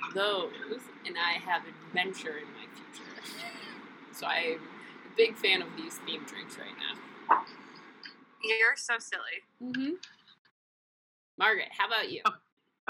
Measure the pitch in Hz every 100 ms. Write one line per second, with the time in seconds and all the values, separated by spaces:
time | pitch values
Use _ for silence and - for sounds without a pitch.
0 | - 190 208 196 156 147 - 247 - -
1 | 180 170 170 175 185 170 165 147 - 180
2 | 185 185 160 151 147 - - - - -
3 | - - - - - - - - - -
4 | - - 165 165 165 160 - - - -
5 | - - 226 220 202 185 170 - 330 -
6 | 165 156 147 98 - - 95 - 73 -
7 | - - - - - - - - - -
8 | - - - - 220 226 226 277 - 233
9 | - 190 113 180 - - 247 254 277 370
10 | - - - - _ _ _ _ _ _
11 | _ _ _ - 208 196 - - 202 220
12 | 185 156 208 - _ _ _ _ -